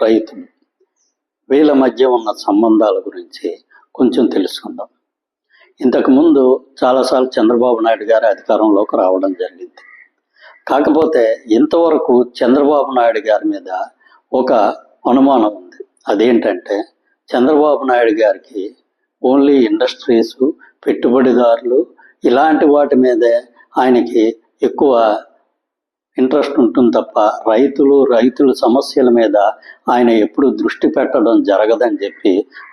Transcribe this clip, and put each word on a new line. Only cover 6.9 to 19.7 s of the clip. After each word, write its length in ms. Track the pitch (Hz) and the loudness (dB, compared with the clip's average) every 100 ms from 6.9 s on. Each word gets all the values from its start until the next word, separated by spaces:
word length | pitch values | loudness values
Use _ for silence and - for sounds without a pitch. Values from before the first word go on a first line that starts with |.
| 131 120 135 131 127 | 0 0 -2 -2 0
చంద్రబాబు 380 | 113 120 123 117 | 0 2 0 0
నాయుడు 240 | 113 107 | -2 -2
గారు 220 | 104 113 113 | 0 0 0
అధికారంలోకి 720 | 98 - 104 110 101 104 123 | -2 -2 -2 0 0 -2 -2
రావడం 360 | 92 92 95 | 0 0 -2
జరిగింది. 500 | 90 90 90 - - - - _ _ _ _ - - - | -6 -10 -12 -20 -20 -20 -20 _ _ _ _ -20 -18 -4
కాకపోతే 760 | 131 156 151 160 135 113 113 117 | -2 0 0 0 0 0 -2 -2
ఇంతవరకు 840 | 110 151 170 165 156 - 123 120 - | 0 0 0 0 0 0 0 0 -2
చంద్రబాబు 500 | 123 139 143 147 135 | 0 2 2 0 -2
నాయుడు 240 | 131 117 110 | -2 0 0
గారి 300 | 104 104 104 | -2 -2 -2
మీద 360 | 98 90 92 95 _ _ _ _ | -6 -8 -10 -10 _ _ _ _
ఒక 200 | 131 127 120 104 - _ _ - | -4 0 0 0 -4 _ _ -2
అనుమానం 460 | 127 135 131 107 98 | 2 2 2 0 -4
ఉంది. 280 | 90 - - _ - | -16 -20 -20 _ -6
అదేంటంటే, 760 | 104 117 117 113 90 - 101 - _ _ _ - 131 | 0 2 2 0 -4 -6 -8 -8 _ _ _ -6 -2
చంద్రబాబు 480 | 127 151 151 143 | 0 2 0 0
నాయుడు 360 | 131 123 117 110 | -2 0 0 0
గారికి 560 | 107 95 - 104 101 - _ _ _ _ 127 | 0 -2 -8 -12 -12 -14 _ _ _ _ 0
only 280 | 139 143 139 110 | 2 4 4 2